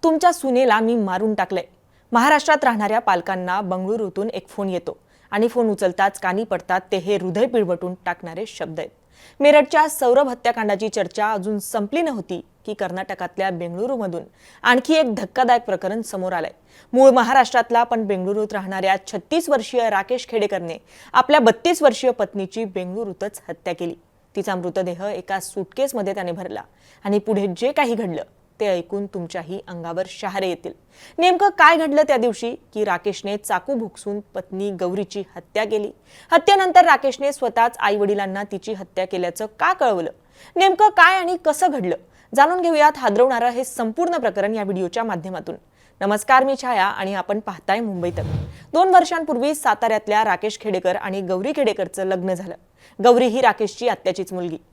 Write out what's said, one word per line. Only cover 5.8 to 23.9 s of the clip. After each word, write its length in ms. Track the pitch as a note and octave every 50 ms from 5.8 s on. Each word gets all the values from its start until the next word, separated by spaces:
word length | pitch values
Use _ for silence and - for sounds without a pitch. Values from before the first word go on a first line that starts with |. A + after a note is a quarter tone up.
| G#3 F#3 F3 - G3 G3+ G3 -
कानी 240 | - F#3 F3+ G3 A#3
पडतात 380 | A3 G3 E3+ - - F3+ F#3+ F#3 _
ते 60 | - F#3+
हे 180 | D#3+ F#3 G#3
हृदय 300 | G3 F3+ F#3 E3+ G3+ A#3+
पिळवटून 480 | C4 A#3+ A#3 G#3 F3 F3+ E3+ - F3+ F#3 - _
टाकणारे 400 | F3+ F3 - - E3 E3 F3 G#3+ A3
शब्द 320 | - - E3+ D#3 D#3+ D#3+
आहेत. 100 | D#3 - _ _ _ _ _ _ - - _ _
मेरठच्या 480 | C#4 D4 D4 D4+ C#4+ C#4+ - D#4 D4+ D#4
सौरभ 380 | D4 - C4+ B3 B3 C4+ D4 C4
हत्याकांडाची 640 | B3 A#3+ _ A#3+ A#3 A#3 A3 G#3 G3+ F#3 A3 A3
चर्चा 420 | - G#3+ G3 F3+ - - G#3 G#3+
अजून 280 | A3 G3+ F3+ G#3 G#3+ G3+
संपली 420 | F#3+ - - A3+ G3+ G#3 - D#4+
नव्हती 400 | E4+ D#4+ C4+ G#3+ F3+ _ F#3+ E3+ - _ _ _ _
की 80 | - G#3+
कर्नाटकातल्या 760 | - G3+ F3+ F3 F#3 F#3+ - F#3+ - F#3 F3 _ - F#3+ G3
बेंगळुरूमधून 760 | F#3 E3+ F3 E3+ E3+ F3+ G#3+ B3+ C#4 A#3+ G#3+ F#3 E3 E3+ - - _ _ _ - - - -
आणखी 300 | A#3 B3 B3+ C4 - D#4+
एक 220 | D#4 D#4 B3+ G#3+
धक्कादायक 460 | - G3 F#3 _ - B3+ A#3 B3 A#3+
प्रकरण 400 | A#3+ A3 F#3+ F3+ - F#3 G3+ A3+
समोर 320 | A3 - - F#3+ F#3 F#3 F#3
आलंय. 180 | F3 D#3+ - - _ _ _ _ - - _ -
मूळ 160 | B3 C4+ C4+
महाराष्ट्रातला 720 | B3 B3 A#3 A#3 C4 C4+ B3 A#3+ - A#3+ A#3 - A#3+ A#3 A#3+
पण 220 | A#3+ A#3+ A3+ A3 G3
बेंगळुरूत 460 | G3+ F#3 F#3 F#3 G3+ G#3+ G#3+ G#3+ A3
राहणाऱ्या 420 | G3+ F#3+ F#3+ G3 F#3+ F#3+ F#3+ F#3+ F#3+ F#3+ -
छत्तीस 420 | - G3 - _ D4+ E4 E4+ -
वर्षीय 400 | C#4 B3 A3 - - B3 A#3 A3+
राकेश 380 | G3+ F#3+ G3 - B3 B3 A#3+ -
खेडेकरने 500 | - A3+ G#3 G3+ G3+ F#3 E3+ E3+ E3 - _ _ - - - - -
आपल्या 260 | B3+ B3+ - D4 D4+
बत्तीस 440 | A#3+ A#3 A3 A3+ - E4+ F4 - D#4
वर्षीय 280 | C#4 A3+ - - B3+
पत्नीची 540 | A#3+ - G#3 G3 - G3+ F#3+ F#3 - A3 A3+
बेंगळुरूतच 760 | G3+ F#3 G3 F3+ F3+ F3+ G#3+ A#3 G3+ F3+ _ G3 G#3 G#3 - _ -
हत्या 260 | A3 - _ F#3 F3
केली. 200 | - F3+ E3+